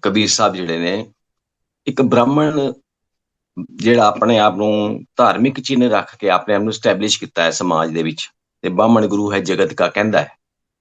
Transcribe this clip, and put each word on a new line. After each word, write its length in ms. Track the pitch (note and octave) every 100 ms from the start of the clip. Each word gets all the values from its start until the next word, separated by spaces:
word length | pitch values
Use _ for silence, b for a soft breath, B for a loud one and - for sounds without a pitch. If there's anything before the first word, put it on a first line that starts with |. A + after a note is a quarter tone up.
ਕਬੀਰ 260 | G2+ G2+ G#2
ਸਾਹਿਬ 260 | - G#2
ਜਿਹੜੇ 240 | F#2 F2 E2
ਨੇ, 340 | E2+ G2 A2+ _ _ _ _ _ _ _ -
ਇੱਕ 160 | B2
ਬ੍ਰਾਹਮਣ 720 | B2+ A#2+ A#2+ D3 D3+ D3 C#3 - _ _ _ _ _ _ _ - E2+
ਜਿਹੜਾ 320 | - G#2 A#2+ G#2+
ਆਪਣੇ 320 | G#2+ A2+ A2+
ਆਪ 160 | G#2
ਨੂੰ 500 | F#2 G#2 G#2+ G#2 A2 - -
ਧਾਰਮਿਕ 440 | A#2 F#2+ B2+ C#3+
ਚਿੰਨ੍ਹ 300 | - C3 B2
ਰੱਖ 260 | G#2+ - -
ਕੇ 140 | G2+
ਆਪਣੇ 240 | F2+ -
ਆਪ 80 | G2+
ਨੂੰ 100 | G#2+
ਐਸਟੈਬਲਿਸ਼ 480 | G#2+ A#2+ F#2+ G#2 -
ਕੀਤਾ 220 | E2 -
ਹੈ 80 | E2
ਸਮਾਜ 440 | D#2+ F2+ E2 E2
ਦੇ 80 | D#2+
ਵਿੱਚ, 280 | D#2+ D#2 - _ _ _
ਤੇ 60 | F#2
ਬ੍ਰਾਹਮਣ 380 | F2+ A2 A#2 G#2+
ਗੁਰੂ 260 | G2+ G#2
ਹੈ 80 | G2+
ਜਗਤ 340 | F#2+ F2+ F#2+
ਕਾ 140 | - F2
ਕਹਿੰਦਾ 320 | - G#2+ G#2+
ਹੈ, 100 | D2+ - _ _ _ _